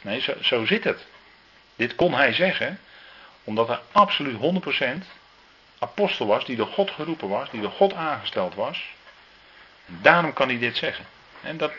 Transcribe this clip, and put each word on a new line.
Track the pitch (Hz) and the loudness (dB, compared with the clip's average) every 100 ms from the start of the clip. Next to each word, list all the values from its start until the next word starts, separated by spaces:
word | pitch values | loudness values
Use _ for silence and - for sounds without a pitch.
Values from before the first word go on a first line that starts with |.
Nee, | 98 117 | -8 -4
zo, | - - | -4 -2
zo | - 120 | 0 0
zit | 110 214 | 2 0
het. | - - - - - - - - _ - | 0 -4 -10 -20 -20 -20 -20 -20 _ -4
Dit | 120 | -4
kon | - 175 | 2 2
hij | 131 135 | 4 4
zeggen, | 113 185 - 131 202 - - - - - - | 4 0 0 -4 -6 -14 -20 -20 -20 -20 -16
omdat | - 107 117 | -4 0 2
hij | 120 - | 0 2
absoluut | 208 196 - 143 110 | 4 4 2 -2 -2
honderd | 143 185 | 0 0
procent | 151 - 127 156 - - - - - - - - | 0 -2 -2 -2 -10 -20 -20 -20 -20 -20 -20 -8
apostel | 123 - 202 - 110 | -6 0 0 0 2
was, | 120 | 2
die | 135 117 | 2 -2
door | 107 | 0
God | - 196 | 0 -2
geroepen | - 156 160 98 | -2 -6 -6 -2
was, | 107 139 | -4 -4
die | 113 | -6
door | 101 | -6
God | - 196 | 2 2
aangesteld | 180 160 127 - 110 - | 2 -4 -4 -4 -2 -2
was. | 101 120 165 - - - - - - - - - - - | -2 -6 -6 -12 -16 -20 -20 -20 -20 -20 -20 -20 -20 -18
En | 87 | 2
daarom | 101 175 160 | 6 6 2
kan | 131 131 | 0 0
hij | 120 | 0
dit | 120 - | -2 -2
zeggen. | 156 - - - - - | -4 -6 -14 -20 -20 -16
En | 139 156 | -12 -6
dat, | 151 | -6